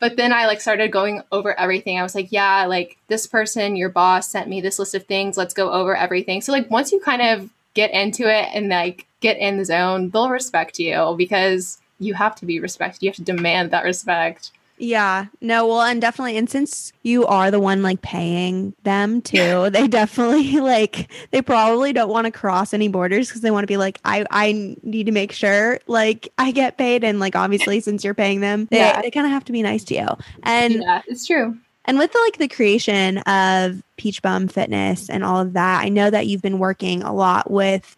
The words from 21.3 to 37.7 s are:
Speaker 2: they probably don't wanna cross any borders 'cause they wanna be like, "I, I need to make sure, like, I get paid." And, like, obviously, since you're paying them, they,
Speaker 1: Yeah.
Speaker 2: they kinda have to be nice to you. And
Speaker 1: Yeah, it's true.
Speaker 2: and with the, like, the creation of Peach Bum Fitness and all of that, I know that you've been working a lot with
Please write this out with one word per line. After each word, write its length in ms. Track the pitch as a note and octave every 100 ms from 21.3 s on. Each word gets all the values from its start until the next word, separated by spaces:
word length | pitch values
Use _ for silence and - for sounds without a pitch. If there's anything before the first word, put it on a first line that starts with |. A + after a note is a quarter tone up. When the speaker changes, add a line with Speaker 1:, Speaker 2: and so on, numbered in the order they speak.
Speaker 2:
they 100 | C4
probably 500 | B3+ A#3+ A3 A#3 C#4
don't 180 | B3+ A3
wanna 220 | A3 A3+
cross 420 | A3 G3+ F#3 G#3
any 140 | G#3 G#3+
borders 420 | F#3+ F3+ G3+ B3+
'cause 100 | A#3
they 120 | A3
wanna 160 | G#3 G3+
be 80 | G3+
like, 240 | F#3+ F#3+
"I, 200 | - G3+ G#3
I 440 | G#3 G#3+ G#3+ G3 -
need 240 | - A3 G#3+
to 60 |
make 180 | G#3 G3
sure, 480 | - G#3 G3+ A3+ B3 -
like, 420 | A#3 A3 A3 - -
I 120 | C4
get 260 | C4 B3+ -
paid." 280 | B3+ A#3+
And, 160 | A3 G3+
like, 160 | G3 F#3
obviously, 420 | F#3 G3+ - G3+
since 220 | G#3 G#3
you're 120 | G3
paying 260 | G#3 G3 G3
them, 260 | G3+ G#3 A3
they, 60 | A3+
Speaker 1:
Yeah. 220 | A3 G3+
Speaker 2:
they 120 | A#3
kinda 160 | D4 D4
have 140 | C#4
to 80 | C4+
be 100 | A#3+
nice 220 | G#3 A3
to 100 | -
you. 140 | - - - - -
And 400 | - A#3 A#3+ A3+
Speaker 1:
Yeah, 200 | F3+ F3+ -
it's 180 | B3
true. 320 | - E4 A3+ A3+ _ _ -
Speaker 2:
and 100 | C4+
with 120 | D4+
the, 60 | A#4+
like, 140 | A#4 -
the 100 | C#4+
creation 680 | - G#3+ G#3+ - G3+ F#3+ F#3+
of 640 | - G3 F#3+ F#3+ F#3 F#3 - -
Peach 260 | G#3+ G3
Bum 260 | F#3+ F#3 F#3+
Fitness 600 | - - G2+ G2 F#3 -
and 140 | -
all 160 | F#3+ F#3
of 120 | F#3
that, 320 | F3+ F3+ F#3
I 40 | G3+
know 220 | G#3 G#3
that 160 | G#3 A3
you've 160 | G3
been 160 | F#3+ F#3+
working 440 | F#3+ F#3+ F#3 F3+
a 100 | G3+
lot 340 | G3+ F#3 F#3 -
with 460 | G3 G3